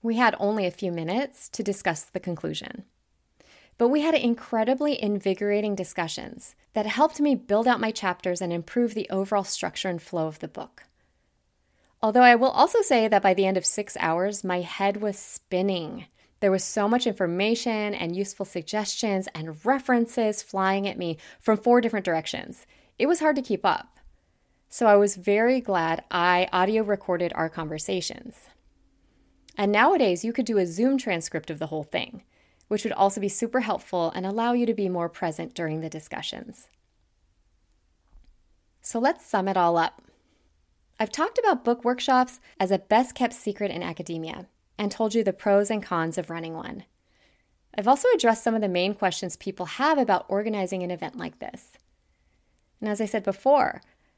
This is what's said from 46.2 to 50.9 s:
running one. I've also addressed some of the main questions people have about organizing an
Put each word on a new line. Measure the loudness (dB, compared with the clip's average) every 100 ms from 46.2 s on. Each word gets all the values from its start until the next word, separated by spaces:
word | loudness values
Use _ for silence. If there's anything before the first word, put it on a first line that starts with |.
| -6
running | -8 -10
one. | -10 -12 -14 -16 _ _ _ _ _ _ _ _ -2
I've | 2
also | 4 4
addressed | 4 4 2
some | 2 0
of |
the | 0
main | 0 0 0
questions | -2 -2 -6 -6
people | -8 -8 -8
have | -2 2 2
about | 2 0 0
organizing | -2 -2 -2 -2 -2
an | -4